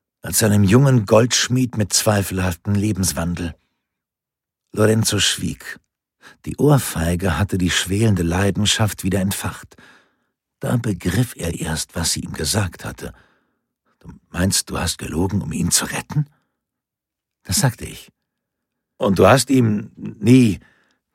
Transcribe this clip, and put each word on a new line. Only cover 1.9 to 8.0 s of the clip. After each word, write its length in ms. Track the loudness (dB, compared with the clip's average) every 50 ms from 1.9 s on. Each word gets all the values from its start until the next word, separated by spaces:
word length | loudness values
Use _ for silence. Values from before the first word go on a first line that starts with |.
| -2
zweifelhaftem 840 | 0 0 2 0 0 0 -2 -4 -2 -2 -4 -4 -4 -4 -2 -2
Lebenswandel. 840 | 0 0 0 0 0 -2 -2 -2 -4 -6 -6 -6 -6 -6 -8 -10 _ _ _ _ _ _ _ _ _ _ _ _ _ _ _ _ _ _ _ _ _ _ _
Lorenzo 480 | -2 2 2 4 4 2 0 0 0 0
schwieg. 600 | 0 -2 -2 -4 -6 -8 -8 -10 -14 -18 -18 -18 _ _ _ _ _ _ _ _ _ -20 -20 _ -12
Die 120 | -10 -4
Ohrfeige 840 | 0 2 4 4 4 2 -2 -6 -4 -2 -2 -2 -2 -2 -2 0 -2
hatte 200 | -2 -2 -2 -2
die 120 | -2 0
schwelende 520 | 0 -2 -2 -2 -2 0